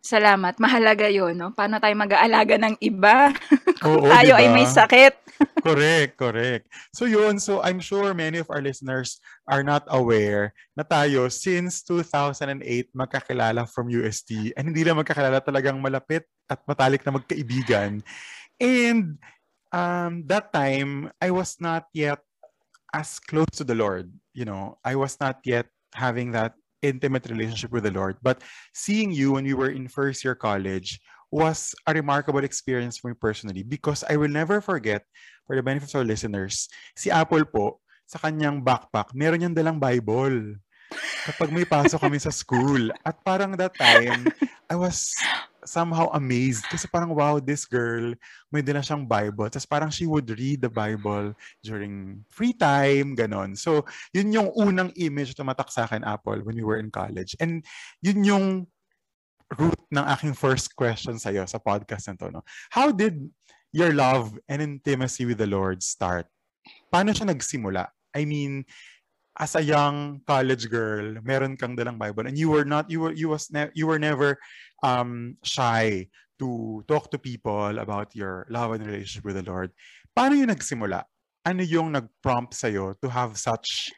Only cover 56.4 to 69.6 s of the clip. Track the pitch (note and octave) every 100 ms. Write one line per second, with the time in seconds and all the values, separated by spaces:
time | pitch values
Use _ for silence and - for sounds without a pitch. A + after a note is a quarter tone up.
56.4 | G#2 A2+ G#2+ A2 G#2+ G#2 G2 F#2 F#2 -
57.4 | E3 E3 - - - _ F3 G#3 G3+ G3+
58.4 | F#3+ F#3+ F3 _ _ _ _ _ _ _
59.4 | _ - D#3+ E3 _ D3 C#3+ C#3 D3+ C3+
60.4 | C#3 B2+ - - B2 A2+ - A2+ A2 G2
61.4 | F#2 A2+ - G2+ G2+ G#2 - F2+ F2+ -
62.4 | - - - A#3 C#4+ G3 G#3+ D#3 C#3 _
63.4 | _ _ _ D3+ E3+ D3 B2+ C3 A2+ G#2+
64.4 | _ C#3+ D3+ C#3+ C#3+ C3 B2+ - B2 G#2+
65.4 | G#2+ G2 F#2+ F#2+ - - F#2 F2+ E2 _
66.4 | _ _ - - _ F3 G3+ G#3 G#3+ D3
67.4 | - C#3 G#2 F#2+ F2 _ _ C#3+ D3+ D3
68.4 | C#3+ C#3 C3 - - - _ _ _ -
69.4 | D#3 E3